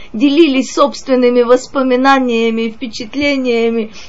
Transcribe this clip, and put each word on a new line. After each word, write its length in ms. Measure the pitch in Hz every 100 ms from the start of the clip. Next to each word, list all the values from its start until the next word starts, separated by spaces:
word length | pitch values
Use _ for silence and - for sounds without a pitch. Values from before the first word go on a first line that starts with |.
| -
делились 600 | 214 277 285 330 262 262
собственными 680 | - 285 - - 254 247 247
воспоминаниями, 1300 | 233 247 - 285 262 247 269 269 254 226 226 226 226
впечатлениями 1200 | 220 254 - 226 277 285 277 254 233 233 226 214 -